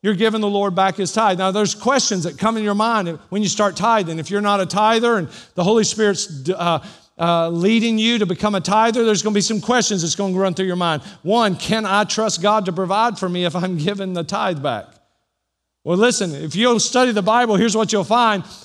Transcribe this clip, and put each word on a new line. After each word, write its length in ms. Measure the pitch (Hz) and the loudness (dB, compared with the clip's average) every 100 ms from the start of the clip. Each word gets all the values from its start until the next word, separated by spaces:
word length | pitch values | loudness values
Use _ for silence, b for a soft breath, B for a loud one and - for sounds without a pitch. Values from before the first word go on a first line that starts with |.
You're 120 | 196 | 0
giving 260 | 196 220 220 | 2 0 0
the 80 | 208 | -2
Lord 260 | 202 202 | 0 0
back 220 | 180 190 185 | 2 0 0
his 160 | 190 | -4
tithe. 260 | 220 226 185 | 0 0 2
Now, 120 | 190 | 0
there's 240 | 190 208 | 0 -2
questions 480 | - 226 269 - 190 | -2 0 0 0 -2
that 140 | 175 - | -4 -2
come 180 | 208 226 | -2 0
in 60 | |
your 120 | 208 | -2
mind 440 | 202 220 226 170 156 - | 0 0 0 -2 -6 -8
when 140 | 196 | -4
you 60 | 202 | -2
start 280 | - 208 160 | 0 0 2
tithing. 440 | 208 226 175 165 | 2 2 0 -6
If 100 | 156 | -4
you're 100 | 202 | -2
not 200 | 208 202 | 0 0
a 60 | 185 | 0
tither 500 | 185 214 226 240 226 | 2 2 4 2 0
and 120 | 151 B B | -2 B B
the 100 | - | -2
Holy 180 | 180 226 | 2 4
Spirit's, 680 | 214 - 214 196 - 147 135 | 2 2 0 0 -4 -8 -6
uh, 360 | 185 175 160 B B B _ | -2 0 -2 B B B _
uh, 300 | 170 170 165 | 0 2 0
leading 500 | 170 185 226 233 220 | 0 2 2 2 2
you 200 | 220 233 | 2 0
to 80 | 202 | 0
become 280 | 185 214 | 0 -2
a 60 | 196 | -2
tither, 440 | - 208 226 233 | 0 2 2 2
there's 180 | 226 208 | 2 2
gonna 120 | 208 | 0
be 60 | 208 | 0
some 200 | - 214 | 0 -2
questions 420 | - 247 - 196 | 0 0 2 -2
that's 120 | 160 | -2
gonna 240 | 170 202 185 | -2 -2 0
run 160 | 190 | 0
through 120 | 175 190 | 0 -2
your 100 | 180 | 0
mind. 260 | 175 156 B B | 0 -2 B B
One, 340 | 165 226 220 180 | -2 2 2 -2
can 280 | - 220 | -2 -2
I 200 | 214 196 | 0 0
trust 360 | 214 - 220 - | 0 0 -2 0
God 260 | 190 214 190 | 2 2 0
to 60 | |
provide 460 | 170 185 196 233 202 | -4 -2 0 0 0
for 100 | 185 | -4
me 160 | 180 | -2
if 120 | 175 175 | -2 -2
I'm 200 | 185 175 | -4 -2
giving 360 | 156 202 190 | -2 -4 -6
the 120 | 180 | -6
tithe 380 | 165 202 214 165 | -4 -4 -2 -2
back? 240 | 139 113 90 _ _ _ _ _ _ _ _ _ | -4 -4 -8 _ _ _ _ _ _ _ _ _
Well, 140 | - 175 | -4 2
listen, 360 | 233 - 185 139 | 2 2 -4 -6
if 180 | 156 | -6
you'll 240 | 170 240 233 | 0 2 2
study 320 | - 247 254 | 0 2 2
the 120 | 208 | 2
Bible, 340 | 190 226 240 202 | 2 2 4 2
here's 200 | 226 214 | 2 2
what 160 | 220 | 0
you'll 120 | 208 | 0
find. 400 | 156 233 233 202 - B | 0 2 2 0 -4 B